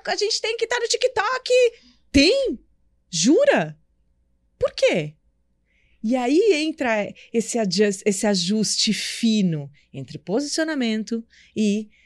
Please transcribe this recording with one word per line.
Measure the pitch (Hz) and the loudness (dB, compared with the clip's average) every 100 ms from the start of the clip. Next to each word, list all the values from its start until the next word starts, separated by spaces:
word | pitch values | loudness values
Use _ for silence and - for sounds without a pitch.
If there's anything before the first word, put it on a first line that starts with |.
| - | -4
a | 370 | -4
gente | 427 - | -2 -2
tem | 427 466 | -4 -4
que | 453 | -2
tá | 480 | -2
no | 453 | -2
TikTok." | 480 508 508 415 508 - 508 480 - _ _ _ | 0 -2 0 -2 -4 0 4 4 0 _ _ _
Tem? | 277 302 539 494 262 _ _ _ _ _ | 4 4 4 0 -6 _ _ _ _ _
Jura? | 165 190 370 571 277 156 151 _ _ _ _ _ _ _ - | -2 2 4 4 2 0 -8 _ _ _ _ _ _ _ -6
Por | - | -6
quê? | - 523 240 151 - _ _ _ _ _ _ _ _ | 0 0 2 -4 -10 _ _ _ _ _ _ _ _
E | 220 254 | -2 0
aí | 247 311 440 302 311 | 2 2 4 2 0
entra | 311 254 220 202 - - | -2 -2 -2 -4 -10 -4
esse | 233 - 233 | -4 -2 -2
adjust-, | 208 175 208 196 | -2 2 2 2
esse | - 190 214 | -2 0 0
ajuste | 196 170 214 202 - - | 0 0 0 0 -2 -2
fino | 196 - - 226 214 185 156 143 _ _ | -2 -4 -2 0 2 0 -2 -8 _ _
entre | 139 135 - | -16 -14 -14
posicionamento | - 214 294 - 320 294 233 220 214 226 226 _ _ - | -4 -4 -4 -4 -4 -2 -2 -2 -4 -8 -8 _ _ -2
e | 214 208 214 _ | -2 -2 -6 _